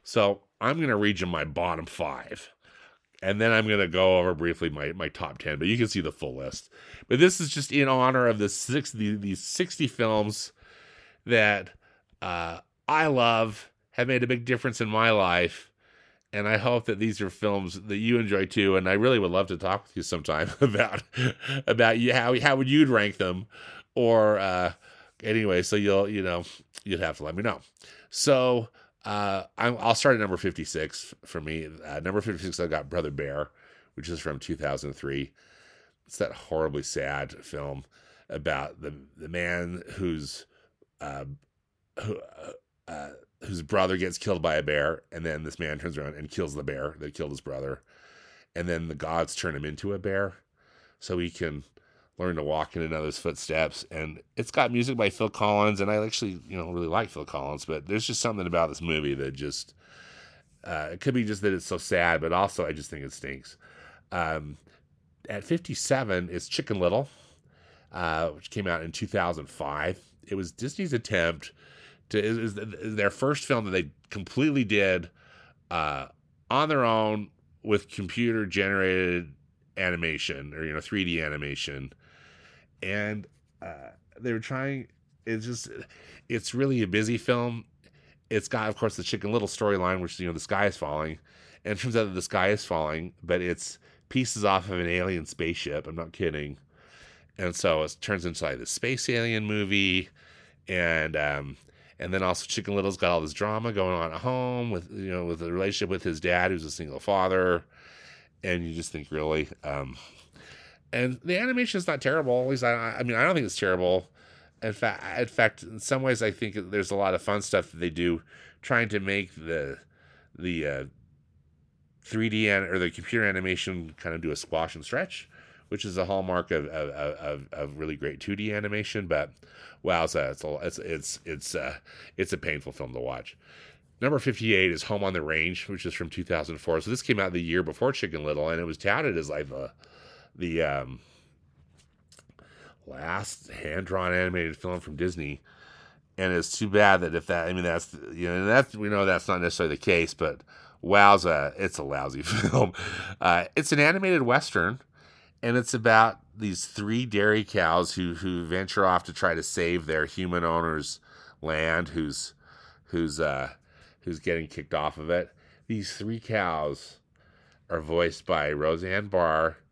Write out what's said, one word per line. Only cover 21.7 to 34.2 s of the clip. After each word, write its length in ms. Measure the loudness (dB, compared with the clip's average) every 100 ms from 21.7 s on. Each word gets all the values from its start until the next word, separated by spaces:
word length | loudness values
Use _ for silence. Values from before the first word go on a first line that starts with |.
| 6 6 6
you, 140 | 4
how, 240 | 4 4 4
how 160 | 4 4
would 120 | 4
you 180 | 6 8
rank 320 | 6 4 2
them, 280 | 0 -2 -8 -14 -18 -18 -6
or, 460 | 2 6 8 8 6
uh, 320 | 2 2 0 -2 -14 -20 -20 -8
anyway. 400 | 0 2 4 2
So 140 | 4 2
you'll, 320 | 4 4 4
you 140 | 0
know, 200 | 0 -2 -4 -12 _ -14
you'd 140 | -4 -2
have 200 | -2 -2
to 40 |
let 140 | -6 -4
me 80 |
know. 160 | -2 -4 -10 _ -20 -20 -10
So, 580 | 0 4 6 6 2 0 -10 _ _
uh, 400 | -6 -2 0 -2 -4 0
I'm, 180 | 0 4
I'll 160 | 4
start 220 | 6 6 4
at 40 |
number 160 | 2 0
fifty-six 800 | -2 -4 -6 -4 -4 -6 -14 -18
for 160 | -12 -10
me. 280 | -6 -8 -8 -12
Uh, 160 | -10 -6
number 200 | -2 0
fifty-six, 380 | -2 -4 -6 -2
I 80 | 0
got 220 | -2 -2
Brother 220 | -2 -2
Bear, 400 | -4 -4 -4 -6 _ -20 -20 _
which 140 | -12 -8
is 120 | -6